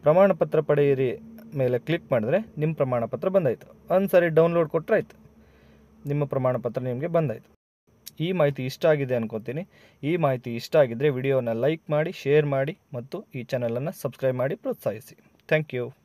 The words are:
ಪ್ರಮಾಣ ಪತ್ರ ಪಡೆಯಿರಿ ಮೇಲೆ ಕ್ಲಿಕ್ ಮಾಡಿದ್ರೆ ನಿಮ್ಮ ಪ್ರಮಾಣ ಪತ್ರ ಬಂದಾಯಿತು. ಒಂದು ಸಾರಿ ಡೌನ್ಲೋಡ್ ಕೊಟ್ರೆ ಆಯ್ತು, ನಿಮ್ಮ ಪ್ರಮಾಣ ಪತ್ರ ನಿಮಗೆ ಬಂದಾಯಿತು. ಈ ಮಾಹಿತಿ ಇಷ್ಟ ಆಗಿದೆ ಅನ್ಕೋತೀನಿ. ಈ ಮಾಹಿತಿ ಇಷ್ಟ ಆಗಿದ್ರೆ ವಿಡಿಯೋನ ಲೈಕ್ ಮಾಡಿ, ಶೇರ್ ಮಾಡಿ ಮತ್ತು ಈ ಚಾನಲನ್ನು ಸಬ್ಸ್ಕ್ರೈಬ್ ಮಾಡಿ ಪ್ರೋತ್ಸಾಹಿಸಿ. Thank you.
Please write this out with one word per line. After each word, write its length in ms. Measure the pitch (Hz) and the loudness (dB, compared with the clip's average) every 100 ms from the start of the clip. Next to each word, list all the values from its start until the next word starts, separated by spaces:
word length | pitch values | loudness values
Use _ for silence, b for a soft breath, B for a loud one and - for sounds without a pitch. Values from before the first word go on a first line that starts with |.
ಪ್ರಮಾಣ 300 | 147 170 196 | 4 6 6
ಪತ್ರ 280 | 180 160 156 | 4 2 0
ಪಡೆಯಿರಿ 580 | 151 147 143 131 131 - - - - 147 | 2 4 4 4 2 -2 -12 -20 -10 -2
ಮೇಲೆ 220 | 127 123 | 0 0
ಕ್ಲಿಕ್ 340 | 131 165 - | 0 -4 0
ಮಾಡಿದ್ರೆ 260 | 127 107 175 220 - | 0 2 0 -2 -4
ನಿಮ್ಮ 180 | 151 | -4
ಪ್ರಮಾಣ 300 | 156 135 123 | 0 -2 0
ಪತ್ರ 240 | 113 117 185 | -4 -4 0
ಬಂದಾಯಿತು. 680 | 190 151 107 - - - 185 | 0 0 -2 -10 -20 -2 0
ಒಂದು 120 | 196 | 4
ಸಾರಿ 200 | 185 175 | 4 4
ಡೌನ್ಲೋಡ್ 400 | 156 165 170 156 | 4 4 2 0
ಕೊಟ್ರೆ 280 | 165 160 208 | -2 0 0
ಆಯ್ತು, 200 | - - - _ b b b b b _ 143 | -2 -16 -20 _ b b b b b _ -6
ನಿಮ್ಮ 160 | 143 | -4
ಪ್ರಮಾಣ 320 | 143 135 127 127 | -2 0 0 0
ಪತ್ರ 260 | 120 113 | -4 -4
ನಿಮಗೆ 240 | 127 123 165 | -6 -6 -2
ಬಂದಾಯಿತು. 440 | 165 151 110 _ _ _ _ _ _ - - | 0 -2 -6 _ _ _ _ _ _ -20 -6
ಈ 120 | 165 | -4
ಮಾಹಿತಿ 340 | 185 147 139 131 | 2 0 0 -8
ಇಷ್ಟ 200 | - 165 | 0 2
ಆಗಿದೆ 280 | 151 131 | 2 2
ಅನ್ಕೋತೀನಿ. 540 | 123 110 110 117 139 190 b b b | -2 -2 -6 -8 -10 -10 b b b
ಈ 140 | 139 175 | -4 0
ಮಾಹಿತಿ 400 | 151 127 123 117 | 0 0 -4 -8
ಇಷ್ಟ 200 | - 160 | 0 2
ಆಗಿದ್ರೆ 340 | 131 117 147 | 2 0 -2
ವಿಡಿಯೋನ 420 | 127 135 131 120 | 0 0 0 0
ಲೈಕ್ 380 | 113 135 160 - | -2 -2 -2 -4
ಮಾಡಿ, 220 | 151 160 | -2 -2
ಶೇರ್ 340 | - 139 147 147 | -6 2 2 2
ಮಾಡಿ 320 | 139 135 - _ | -2 -4 -8 _
ಮತ್ತು 300 | 127 123 135 - | -12 -10 -12 -10
ಈ 80 | 131 | -12
ಚಾನಲನ್ನು 500 | 113 127 120 117 123 | -6 -4 -2 -4 -6
ಸಬ್ಸ್ಕ್ರೈಬ್ 440 | - 139 - 135 127 | -8 -10 -2 -2 0
ಮಾಡಿ 180 | 131 | -4
ಪ್ರೋತ್ಸಾಹಿಸಿ. 640 | 208 269 - 139 110 - - _ _ - | -4 -6 -4 -6 -6 -14 -20 _ _ -2
Thank 260 | 156 156 | -2 -2
you. 180 | 127 123 - | -6 -8 -12